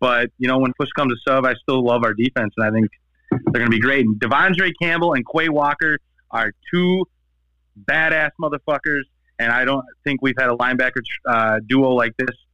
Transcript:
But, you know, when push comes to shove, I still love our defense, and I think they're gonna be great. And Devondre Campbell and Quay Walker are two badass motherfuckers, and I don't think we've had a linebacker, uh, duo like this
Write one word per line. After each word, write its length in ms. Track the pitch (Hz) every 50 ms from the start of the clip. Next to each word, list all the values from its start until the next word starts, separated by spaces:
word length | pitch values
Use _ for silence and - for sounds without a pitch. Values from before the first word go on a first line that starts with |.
But, 300 | 127 123 120 120 120 120 - -
you 100 | 127 127
know, 100 | 131 131
when 140 | 131 127 123 -
push 100 | 143 - -
comes 160 | - 143 127 120
to 180 | 117 - -
shove, 140 | 131 135 127
I 100 | 131 120
still 300 | - - - 135 131 123
love 200 | 120 120 120 117
our 100 | 110 110
defense, 400 | 104 113 131 - 127 110 101 -
and 100 | - 110
I 40 | 107
think 200 | 110 113 110 104 - _ _ _ _ _ _ -
they're 300 | - 131 - - 147 120
gonna 80 | 120 117
be 120 | 117 110
great. 260 | 113 131 139 139 123
And 120 | 107 107 107
Devondre 540 | 120 113 127 147 175 190 185 165 190 180 165 -
Campbell 320 | 175 170 165 170 175 170 151
and 120 | 127 117 -
Quay 200 | - 160 160 165
Walker 480 | 151 147 143 143 147 - 165 156 151 - - _ _ _ _ _
are 220 | - 113 113 107 - _ _ - -
two 320 | 175 180 180 180 190 180 - _ _ _ _ _ _ _ _ _ _ _ _ _ 104 98
badass 460 | - 139 156 160 160 160 156 156 147 - -
motherfuckers, 640 | 156 151 147 139 - - 147 139 - 156 147 143 135 - _ _ _ _ _ -
and 120 | 117 117
I 140 | 120 123 127
don't 200 | 131 143 139 127 - - _ _
think 160 | 143 139 123 135
we've 120 | 135 123 131
had 120 | 131 123
a 60 | 120
linebacker, 460 | 120 123 127 127 123 127 127 - 120 117 - - - - 123
uh, 300 | 120 113 113 110 110 110 107
duo 240 | 107 131 135 135 131
like 220 | 127 123 117 117 110 -
this 180 | 131 127 - - _ _